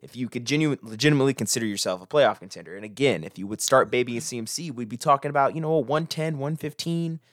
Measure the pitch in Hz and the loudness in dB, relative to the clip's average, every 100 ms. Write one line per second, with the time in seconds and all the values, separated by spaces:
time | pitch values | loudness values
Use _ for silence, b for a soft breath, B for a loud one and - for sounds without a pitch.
0 | - 123 120 127 120 147 156 135 113 110 | -16 -8 -6 -6 -2 2 2 0 -6 2
1 | 147 143 135 - 107 123 113 101 101 92 | 4 6 4 2 -2 0 -2 -2 -2 -4
2 | 92 147 120 - 95 90 80 95 107 104 | 0 4 4 2 -8 -16 -14 -14 -12 0
3 | 135 85 85 - 98 107 - 131 104 120 | 2 2 -4 -10 -8 -4 4 4 6 2
4 | 117 117 - 120 113 - 170 120 113 117 | 0 -2 -6 -8 -6 -8 -8 -8 -8 -4
5 | 156 139 147 143 135 160 156 160 120 151 | 2 2 2 2 2 0 0 0 2 0
6 | 165 165 156 147 143 160 151 - 170 170 | -2 -4 -2 -2 -4 -4 -6 -6 -4 -2
7 | 170 160 _ | -2 -6 _